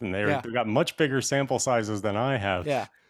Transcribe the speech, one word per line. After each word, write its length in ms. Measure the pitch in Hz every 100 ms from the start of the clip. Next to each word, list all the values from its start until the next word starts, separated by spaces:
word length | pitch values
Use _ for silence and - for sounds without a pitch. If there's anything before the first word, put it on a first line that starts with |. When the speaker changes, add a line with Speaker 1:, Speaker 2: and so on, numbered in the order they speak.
Speaker 1:
and 120 | 104 92
they're, 140 | 104
Speaker 2:
Yeah. 120 | 139
Speaker 1:
they've 120 | 120
got 140 | 120 113
much 300 | 113 165 -
bigger 240 | 151 135
sample 380 | - 139 135 127
sizes 420 | - 120 107 107
than 160 | 104 101
I 200 | 127 135
have. 280 | 98 92 87
Speaker 2:
Yeah. 220 | 135 101 _ _